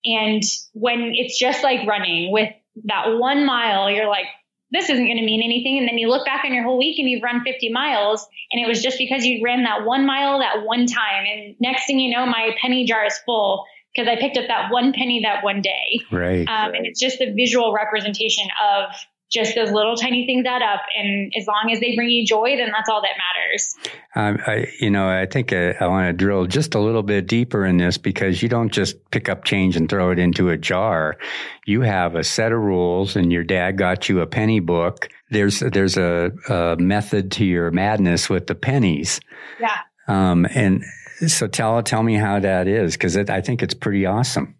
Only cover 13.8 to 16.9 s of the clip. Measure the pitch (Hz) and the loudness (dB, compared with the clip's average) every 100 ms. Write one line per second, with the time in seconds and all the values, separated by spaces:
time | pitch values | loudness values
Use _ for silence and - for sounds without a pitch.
13.8 | _ - 233 233 269 262 - 220 202 247 | _ -4 0 0 0 -2 -2 -2 0 2
14.8 | 254 262 247 240 214 202 202 196 190 - | 2 2 -2 0 0 0 -2 -2 -2 -4
15.8 | - 233 - 90 87 92 82 220 214 - | -4 -4 -2 -2 0 0 0 0 -2 -2
16.8 | 185 | -6